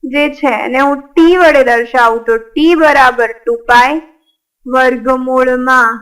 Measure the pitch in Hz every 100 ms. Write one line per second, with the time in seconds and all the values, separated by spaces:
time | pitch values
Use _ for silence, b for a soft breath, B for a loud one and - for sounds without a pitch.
0 | 277 285 294 294 285 226 - 254 277 277
1 | 277 - 330 370 339 285 254 233 233 262
2 | 233 226 226 226 226 - 320 339 311 277
3 | 262 240 226 226 - 233 - 240 247 311
4 | - _ _ _ _ _ - 254 254 247
5 | 226 262 254 254 254 254 254 262 233 233